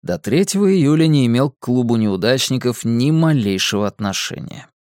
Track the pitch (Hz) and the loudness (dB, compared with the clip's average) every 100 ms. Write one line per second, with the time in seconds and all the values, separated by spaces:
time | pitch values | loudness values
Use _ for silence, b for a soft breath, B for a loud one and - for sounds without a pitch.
0 | 78 87 - 143 190 190 202 190 139 156 | -6 -6 -2 0 0 0 2 2 2 2
1 | 160 147 120 120 143 _ - 127 120 117 | 4 2 2 2 0 _ -2 0 2 0
2 | 107 95 107 131 - 131 123 117 117 117 | 0 0 0 0 0 -2 -2 -4 -2 0
3 | 135 160 160 147 101 95 - 101 104 - | 2 2 2 2 0 -2 -2 -2 -4 -4
4 | 104 95 - - - - - _ | -6 -6 -8 -10 -12 -16 -20 _